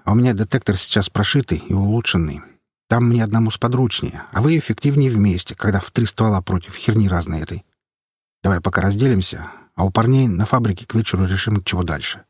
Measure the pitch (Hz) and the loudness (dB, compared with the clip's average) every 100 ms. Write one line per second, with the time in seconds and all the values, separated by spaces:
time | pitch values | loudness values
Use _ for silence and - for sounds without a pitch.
0 | - 110 123 104 110 135 - 95 - - | 0 2 4 2 0 -2 0 -2 0 -2
1 | 95 - 101 143 131 82 - 98 101 113 | 0 0 0 0 0 -4 -2 0 2 0
2 | - 90 80 71 - _ _ _ - 117 | 0 0 -2 -4 -14 _ _ _ -2 2
3 | 120 117 110 110 113 - 120 127 123 - | 4 2 2 2 0 0 -2 0 0 -2
4 | - - - - 139 160 - 110 143 139 | -6 -8 -8 -2 2 2 0 -2 0 2
5 | 131 113 101 90 - - 104 98 - - | 2 4 2 2 -4 -4 0 0 -2 -2
6 | 113 - 110 98 - 92 - - - 110 | -2 0 2 0 0 -2 -4 -6 0 2
7 | 98 90 76 78 78 85 - _ _ _ | 2 0 -2 -6 -6 -10 -14 _ _ _
8 | _ _ _ _ 101 92 87 95 95 101 | _ _ _ _ -2 0 0 0 0 2
9 | 135 107 92 - - - - - 98 95 | 2 2 0 -6 -12 -18 -14 -4 -2 2
10 | 117 135 127 87 107 127 113 92 - 113 | 4 4 4 2 0 0 0 -2 -4 -2
11 | 110 92 95 95 110 104 - 90 85 73 | 0 0 0 0 -2 -2 -2 -2 -2 -4
12 | - - - | -8 -12 -10